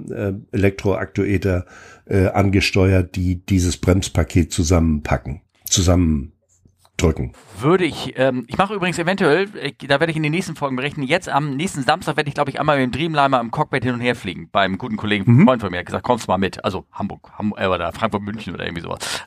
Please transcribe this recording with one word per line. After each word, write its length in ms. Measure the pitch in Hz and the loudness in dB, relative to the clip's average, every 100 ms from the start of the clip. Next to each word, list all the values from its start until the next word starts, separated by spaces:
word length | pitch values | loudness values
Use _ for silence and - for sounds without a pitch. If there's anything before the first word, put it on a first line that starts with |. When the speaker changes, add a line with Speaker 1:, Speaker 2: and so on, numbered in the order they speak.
| - | -4
Speaker 1:
äh, 240 | 113 101 101 - | -6 -6 -6 -6
Elektroaktuator, 1120 | 107 98 - 98 92 101 - 98 95 98 90 - - - - | 0 0 2 -2 -2 -2 -2 0 0 0 -2 -4 -16 -20 -20
äh, 220 | - 95 92 | -2 2 4
angesteuert, 880 | 98 98 95 - 101 95 92 90 | 4 4 2 2 4 4 4 2
die 300 | 92 92 87 | -2 -2 -2
dieses 320 | - 95 87 - | 0 2 2 0
Bremspaket 720 | - 95 - 92 80 90 80 | 2 2 2 -2 2 2 0
zusammenpacken, 880 | - 80 85 82 73 - - 65 67 _ _ | 0 2 2 2 0 -2 -4 -4 -12 _ _
zusammendrücken. 1700 | - - 87 90 82 73 - _ _ _ _ _ _ - 85 78 62 - - 92 | -2 2 4 4 4 0 -4 _ _ _ _ _ _ 0 0 0 -6 -10 -20 -2
Speaker 2:
Würde 240 | 139 185 | 2 2
ich, 280 | 160 - 131 127 | 2 -2 -8 0
ähm, 260 | 135 127 - | 0 0 -4
ich 100 | - | -2
mache 160 | 196 | -2
übrigens 260 | 208 180 170 | -2 -4 -2
eventuell, 480 | 170 196 160 165 202 - | -2 2 4 2 0 -6
äh, 140 | 143 - 135 | -10 -8 -2
da 120 | 139 | 0
werde 100 | 165 | 0
ich 60 | 156 | 0
in 60 | |
den 80 | 156 | -2
nächsten 240 | 170 180 | -2 -4
Folgen 200 | - 139 | -6 -4
berichten, 280 | 127 139 151 | -4 -6 -6
jetzt 260 | 131 180 - | -2 -2 0
am 260 | 139 147 | -2 -2
nächsten 280 | 131 190 147 | -4 -4 -2
Samstag 340 | 127 165 165 147 | -2 0 -2 -2
werde 100 | 147 | -2
ich, 80 | |
glaub 140 | - 139 | -2 -2
ich, 100 | 135 | 0
einmal 180 | 151 139 | 0 2
mit 140 | 127 | 0
dem 60 | 123 | -2
Dreamliner 400 | 165 147 139 127 | -2 2 2 2
im 120 | 117 | 0
Cockpit 320 | 151 147 139 | -4 -2 -2
hin 100 | 127 | -2
und 80 | 120 | -2
her 140 | 123 | -2
fliegen, 340 | 113 95 82 82 | -2 -6 -10 -2
beim 260 | 101 95 95 | 0 2 0
guten 200 | 123 107 | -4 -6
Kollegen, 340 | 104 104 107 | -2 0 6
Speaker 1:
Mhm. 140 | 120 | 8
Speaker 2:
Freund 160 | 151 123 | 8 6
von 100 | 98 | -2
mir, 80 | 90 | -6
hat 60 | |
gesagt, 180 | 85 98 | -6 -4
"Kommst 240 | - 117 - | -2 -2 0
du 40 | |
mal 60 | 92 | 0
mit?" 260 | 95 - | 0 -2
Also 200 | 107 90 - | -6 -6 -8
Hamburg, 400 | - 101 87 - - | -12 -10 -12 -16 -6
Ham-, 160 | 104 - | -6 -2
äh, 100 | 98 | -2
oder 260 | 87 85 | 0 -4
Frankfurt, 300 | - 110 104 | -4 -4 -4
München 300 | 104 107 92 | -6 -8 -10
oder 120 | 82 | -8
irgendwie 180 | 87 85 | -8 -8
sowas. 160 | 87 85 - - | -8 -8 -8 -10